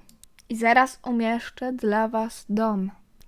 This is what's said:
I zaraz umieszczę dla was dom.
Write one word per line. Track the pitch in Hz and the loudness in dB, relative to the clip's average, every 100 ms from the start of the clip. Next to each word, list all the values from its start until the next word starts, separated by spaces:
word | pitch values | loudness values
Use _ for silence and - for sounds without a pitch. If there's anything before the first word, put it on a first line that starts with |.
| - - - _ - | -12 -20 -20 _ -10
I | 226 | -2
zaraz | 226 240 262 - - | 4 6 4 0 -4
umieszczę | 233 226 233 - - 254 | -2 0 -2 -6 -8 -8
dla | 254 214 208 220 | -2 0 2 0
was | 226 226 - - | -2 -4 -8 -4
dom. | 214 220 208 190 - _ - | -2 0 0 -4 -8 _ -20